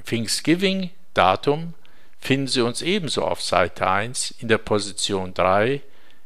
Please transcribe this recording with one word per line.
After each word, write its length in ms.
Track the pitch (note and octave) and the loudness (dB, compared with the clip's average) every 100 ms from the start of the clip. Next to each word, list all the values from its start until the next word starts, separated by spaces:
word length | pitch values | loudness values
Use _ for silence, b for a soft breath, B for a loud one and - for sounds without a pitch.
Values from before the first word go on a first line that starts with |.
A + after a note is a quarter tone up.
Thanksgiving 840 | - A#2 G#2+ - - E3+ F#3+ F#3+ F3+ - - | -4 -2 -2 -2 2 2 2 0 -4 -8 -4
Datum 600 | - F#2 F#2+ - D3 E3+ - b b b b | 4 4 4 2 0 -2 -10 b b b b
finden 300 | - C3+ C3+ | 0 0 2
Sie 140 | B2 | 2
uns 200 | A#2 A#2+ | 0 0
ebenso 420 | D#3+ G#3 C#3+ - | 0 0 0 0
auf 160 | E2 - | 0 0
Seite 480 | - F#2 F2 - F#2+ | 2 4 2 2 2
eins 440 | G2 A2+ C3+ - | 2 0 -4 -6
in 160 | - A#2 | -4 0
der 100 | A2 | 0
Position 720 | - G#2+ G2 F#2 - G2 F#2 | 2 0 -2 -4 -2 -2 -2
drei 500 | F#2 F2+ G2 A2+ C#3+ - b b b | 2 4 4 4 0 -6 b b b